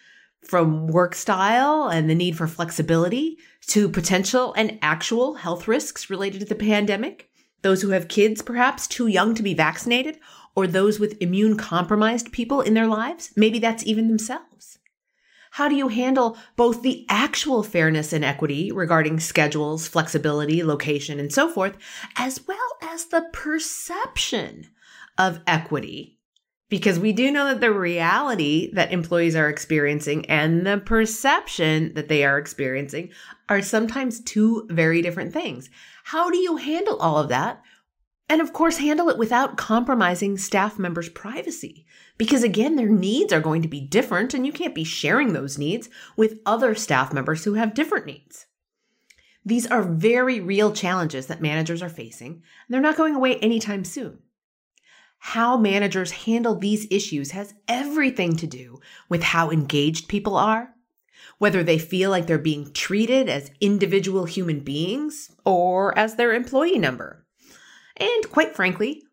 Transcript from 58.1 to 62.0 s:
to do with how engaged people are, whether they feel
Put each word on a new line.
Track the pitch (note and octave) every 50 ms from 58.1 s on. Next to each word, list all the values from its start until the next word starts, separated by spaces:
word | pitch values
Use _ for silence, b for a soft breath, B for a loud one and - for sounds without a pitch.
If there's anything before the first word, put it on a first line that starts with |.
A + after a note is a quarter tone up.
| - - F3+ E3+ E3 E3
to | E3 D#3
do | B2+ B2+ B2+ B2 A#2+ - B B B B B B
with | F3 E3 E3+
how | - E3+ E3 E3 D3+
engaged | E3 D#3+ C#3+ C#3 D3+ D3 C#3+ D#3 E3 D#3+ - -
people | - G3+ G3+ G#3 G3
are, | E3 G3 G#3+ A3 A3+ B3 B3+ _ _ _ _ _ _ _ B B B B B B B
whether | G3+ G#3 F#3+ F#3 D#3+
they | E3+ D#3+ D#3
feel | D#3+ - F#3+ F3+